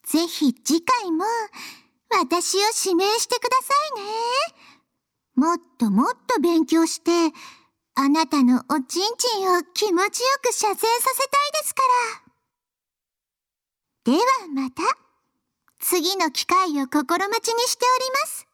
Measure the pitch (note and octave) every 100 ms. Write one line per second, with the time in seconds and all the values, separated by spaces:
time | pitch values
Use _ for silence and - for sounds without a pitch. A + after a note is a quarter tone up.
0 | - D#4 E4+ - C#4+ - - E4 E4+ B4
1 | F#4+ D#4+ G#4 A#4 G#4 - - - _ _
2 | _ G4+ B3+ F4 E4+ F#4+ G#4 A4 F#4+ E4+
3 | G4 A4+ - B4 A#4+ C5 - - D5+ A#4+
4 | G4+ A4 A#4 C5 E5 _ - _ _ _
5 | _ _ _ - D#4 E4+ _ _ A3+ G3
6 | F4 B4+ - A#4 E4+ E4+ C#4 E4 E4 -
7 | - E4+ E4 - - - _ _ _ -
8 | C#4 D4+ D#4+ D4 B3 B3+ - D4 B3+ E4+
9 | G4+ A#4 B4 G#4+ F#4+ F4+ - - G#4 E4+
10 | G4+ - B4+ C#5 B4 - G#4+ - A4+ A#4+
11 | B4+ B4+ C5+ C#5 C#5+ D#5 D5 - C5 B4
12 | A#4 A4 _ _ _ _ _ _ _ _
13 | _ _ _ _ _ _ _ _ _ _
14 | - D4+ B4 C5 F#4 C4+ C4 C#4+ G4+ -
15 | _ _ _ _ _ _ _ _ - F4
16 | E4 G4 E4 - - F#4 F#4 D4 C4 D4
17 | C4 E4+ G4 A4+ A#4 A#4 B4 - B4 B4+
18 | C5 C5+ D#5+ - -